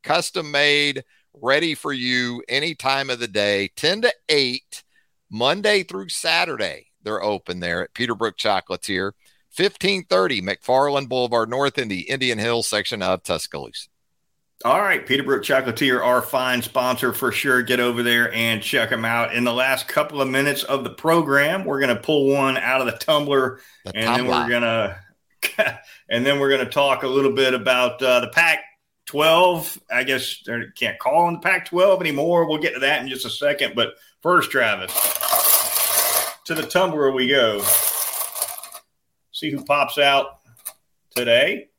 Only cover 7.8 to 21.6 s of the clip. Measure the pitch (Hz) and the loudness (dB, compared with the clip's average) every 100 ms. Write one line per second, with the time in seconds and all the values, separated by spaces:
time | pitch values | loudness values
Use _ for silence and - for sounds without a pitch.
7.8 | - - 120 107 113 - 107 95 - 90 | -6 -6 -6 -2 -4 -2 0 0 -2 -10
8.8 | - 92 98 - _ _ _ - 196 - | -4 -4 -4 -8 _ _ _ -2 -2 0
9.8 | 190 196 - 185 185 113 92 92 - 131 | -2 -2 0 0 2 -2 -4 -6 0 2
10.8 | 143 143 131 127 123 117 110 123 139 143 | 2 0 -2 -2 0 0 0 0 0 -2
11.8 | 117 95 - 135 127 110 113 117 - 104 | -4 -6 -4 -2 -2 0 0 0 0 -2
12.8 | 104 110 92 92 - 82 - 76 60 - | -2 -2 0 -2 -2 -4 -4 -10 -10 -14
13.8 | - _ _ _ _ _ _ _ 117 - | -18 _ _ _ _ _ _ _ 2 2
14.8 | - 170 - 139 135 131 - 135 127 110 | 2 0 0 -2 2 -2 2 0 0 -2
15.8 | 139 127 110 123 123 135 127 123 117 131 | 0 2 2 2 0 -2 0 -2 -2 -2
16.8 | 127 123 127 107 127 104 143 127 120 127 | -2 0 -2 -2 -4 -2 0 0 2 0
17.8 | 123 120 120 120 117 113 117 110 - 135 | 2 0 0 2 0 0 0 -2 -2 -2
18.8 | 113 123 113 117 113 120 123 120 131 131 | 0 -2 0 0 0 0 0 0 0 0
19.8 | - 147 147 147 131 131 143 139 - 135 | -2 -2 -2 -2 0 0 0 -2 -2 -4
20.8 | 120 - 160 170 143 139 147 190 | -4 -4 2 2 4 2 2 0